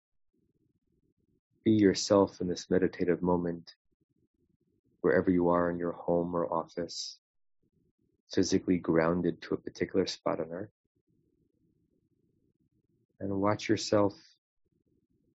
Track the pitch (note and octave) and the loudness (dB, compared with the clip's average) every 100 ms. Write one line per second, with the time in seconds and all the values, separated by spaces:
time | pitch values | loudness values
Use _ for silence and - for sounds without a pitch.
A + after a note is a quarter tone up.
0 | _ _ _ _ _ _ _ _ _ _ | _ _ _ _ _ _ _ _ _ _
1 | _ _ _ _ _ _ A2+ A2 G2 F2 | _ _ _ _ _ _ 2 4 4 2
2 | - G2+ F#2+ - F2+ F2 - F2+ F2+ - | 2 4 4 0 -6 -6 0 0 0 0
3 | F2+ E2+ F2+ F2 F2 E2+ - - _ _ | -2 0 0 0 -2 -6 -12 -20 _ _
4 | _ _ _ _ _ _ _ _ _ _ | _ _ _ _ _ _ _ _ _ _
5 | F2+ D2+ F#2 F2+ F2 F2 F2 F2 F2 - | 2 2 4 2 4 2 2 -2 -6 -6
6 | - F2 F2 F2 - E2 D#2+ - F2 - | -2 0 0 -2 -2 -4 -6 -8 -10 -10
7 | - - _ _ _ _ _ _ _ _ | -14 -16 _ _ _ _ _ _ _ _
8 | _ _ - - F2+ F#2+ - F2+ E2+ D#2+ | _ _ -8 -2 0 0 0 -2 2 2
9 | D#2+ F2+ E2+ D#2+ - - - - F2+ F#2+ | 2 2 -2 -4 -6 -8 -8 -8 -4 -2
10 | F2 - E2+ E2+ D#2+ E2+ G#2+ _ _ _ | -4 -4 -6 -4 -6 -10 -12 _ _ _
11 | _ _ _ _ _ _ _ _ _ _ | _ _ _ _ _ _ _ _ _ _
12 | _ _ _ _ _ _ _ _ _ _ | _ _ _ _ _ _ _ _ _ _
13 | _ - G2 G2 G2+ G#2+ - G#2 - G#2+ | _ -12 -6 -2 0 0 0 -2 2 2
14 | G2+ - - - _ _ _ _ _ _ | 2 -2 -18 -20 _ _ _ _ _ _
15 | _ _ _ | _ _ _